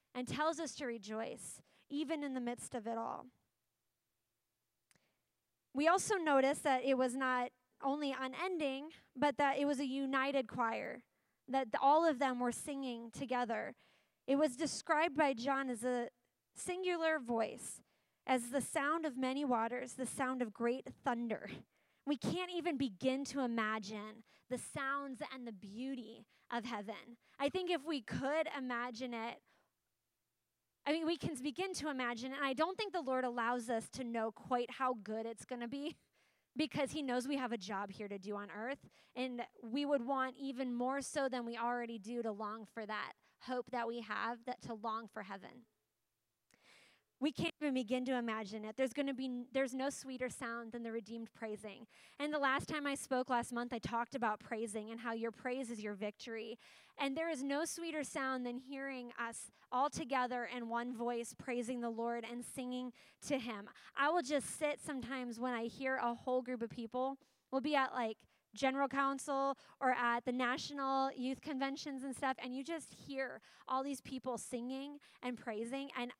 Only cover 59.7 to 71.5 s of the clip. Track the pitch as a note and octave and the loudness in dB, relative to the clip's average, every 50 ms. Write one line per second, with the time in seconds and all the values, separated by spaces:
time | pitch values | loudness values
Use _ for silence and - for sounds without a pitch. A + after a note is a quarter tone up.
59.7 | B3+ B3 C#4 D4 - - D#4+ A#3 C4+ B3+ B3+ A#3+ B3 B3 A#3+ F3 - B3 A#3 A3+ | 2 4 4 4 2 -2 -2 0 2 2 2 2 0 -2 -2 -4 -4 -6 -4 -2
60.7 | A#3 A#3 A#3+ B3 B3+ A3 A#3+ A#3+ A#3+ A#3 A#3 - - - - - B3 B3 A#3 A3 | -2 -2 -2 -2 -4 -2 -2 0 0 -2 -4 -6 -10 -10 -6 -2 -2 -2 0 -2
61.7 | C4 A#3+ A#3 A#3 A#3 A3 A#3 A#3 A#3 A#3 A3+ G#3+ A#3+ A#3+ A#3+ - - C#4 B3+ B3 | -2 -2 -2 -2 -2 0 0 0 0 -2 -4 -6 -8 -8 -8 -8 -8 -6 -6 -4
62.7 | B3+ B3 B3+ B3 - - - - - _ - - G3 - A3 A#3+ A3 G3+ G3+ A3 | -4 -4 -4 -6 -8 -12 -20 -20 -20 _ -2 -2 -2 0 0 -4 -6 -6 -8 -12
63.7 | - - - - - - C#4 D4 E4 F4+ C4 B3+ D4+ C#4 - - - - D#4+ D4 | -16 -18 -20 -10 -2 2 4 4 4 4 2 2 0 0 0 -2 -4 -2 0 0
64.7 | C#4+ - - D#4+ C#4+ C4 A#3 A#3 C4+ C4 B3 A#3+ A3+ A#3 B3 B3+ B3 A3+ A#3 A#3 | 0 -2 -4 -6 -4 -4 -4 -4 -4 -4 -4 -4 -4 -2 -2 0 0 0 -2 -4
65.7 | - - C4+ C4 C4 - A#3+ A#3+ A#3 A#3 - B3+ B3+ B3+ B3 A#3+ B3+ A3+ A3+ A3 | -4 -2 0 0 2 2 2 0 0 0 0 2 2 2 2 0 -2 -2 -2 -4
66.7 | - B3 A3+ A3 - B3 B3+ C4+ C#4 - - _ _ _ _ _ B3+ C4+ A#3 D4+ | -4 -6 -8 -4 0 0 0 0 0 -4 -10 _ _ _ _ _ -2 0 2 4
67.7 | D4 C#4 C4 - - B3+ A#3 A3 G#3+ - - _ _ _ _ _ - G#3 C#4 C4 | 4 4 4 4 2 0 0 0 -2 -6 -12 _ _ _ _ _ -2 2 4 4
68.7 | C4 C#4 C#4 B3+ C4+ C#4 C#4 C4+ C#4 C4 - D4+ C#4 C4+ C#4 C#4 C4 - - - | 6 4 2 4 4 4 4 4 2 0 -2 0 2 2 4 2 2 0 -6 -16
69.7 | - _ C#4 B3+ B3+ B3 B3 A#3 A#3 A#3+ - B3+ B3 B3+ B3+ A#3+ B3+ D#4+ - - | -6 _ 4 4 4 6 4 4 2 2 2 0 0 2 2 2 2 0 -2 -4
70.7 | C#4+ C#4+ C#4 C4+ C4+ C4+ C4+ C4+ - - B3 C4 C4+ B3+ - D#4 | -4 -2 0 2 4 4 4 2 0 0 -2 -2 -2 -2 -4 -4